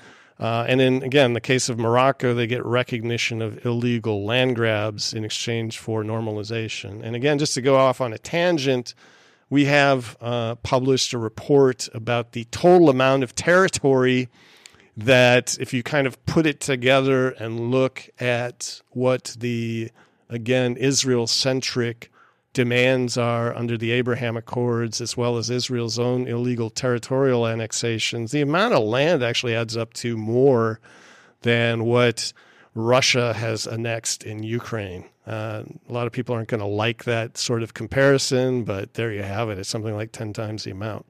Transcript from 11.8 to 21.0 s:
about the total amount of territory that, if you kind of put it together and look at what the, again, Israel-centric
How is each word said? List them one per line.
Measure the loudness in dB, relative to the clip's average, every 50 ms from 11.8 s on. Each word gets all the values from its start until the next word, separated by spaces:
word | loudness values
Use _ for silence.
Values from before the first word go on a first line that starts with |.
| -6 -10 -10
about | -8 -4 -2 -2 -2 -2 -4
the | -8 -12 -10
total | -10 -8 2 6 6 8 8 8 8
amount | 6 6 4 4 4 4 2
of | -2 -4
territory | -2 2 4 4 6 4 4 0 0 2 2 4 4 4 4 2 2 0 -4 -8 _ -20 -20 -20 _ _ -20 -20 _ _ _ _ -4
that, | 2 4 6 6 8 6 6 4 2 0 -4 -6
if | -6 -6
you | -4 -6 -4
kind | -2 -2 0 0 -2
of | -4 -6 _
put | 0 0 2 2 2
it | 0 -2
together | -4 -4 -4 0 2 4 4 4 4 2 2 2 2 0
and | -2 -4 -8 -8 -6 -6 -4 0
look | 0 2 0 0 -2 -8 -16 -20 _ -4
at | -2 -2 0 -2 -2 -6 -8 _ -12 -12 -12 -14 -20 _
what | _ -2 0 0 0 0 -4 -10 -12 -8
the, | -6 -4 -4 -4 -4 -4 -6 -6 -8 -10 -12 _ _ _ _ _ _ _
again, | -10 -8 -2 0 2 2 2 0 0
Israel-centric | 0 0 0 2 2